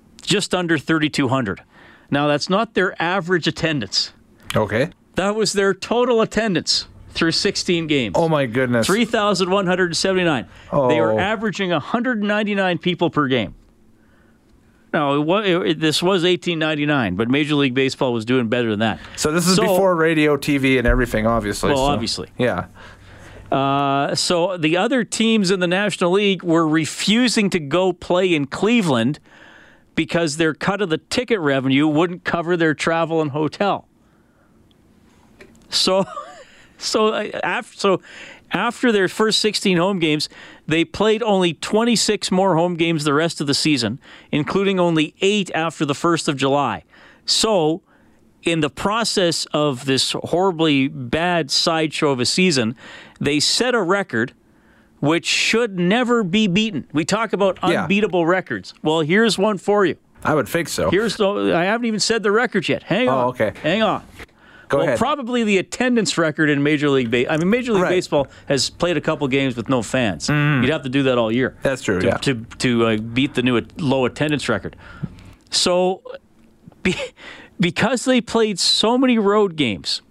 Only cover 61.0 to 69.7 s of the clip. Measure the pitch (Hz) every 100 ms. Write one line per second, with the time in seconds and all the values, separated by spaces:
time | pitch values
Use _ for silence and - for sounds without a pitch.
61 | 226 - 196 202 202 175 185 233 240 214
62 | - 226 202 214 247 202 151 131 - 185
63 | 254 135 123 - 107 - 151 208 214 139
64 | - - - _ - - - 139 139 -
65 | 254 294 233 247 214 190 - - 254 240
66 | 196 - 160 151 151 143 147 151 147 135
67 | 117 120 127 156 175 240 247 202 175 185
68 | - 151 135 - - 143 - - 175 156
69 | - 151 143 139 135 117 110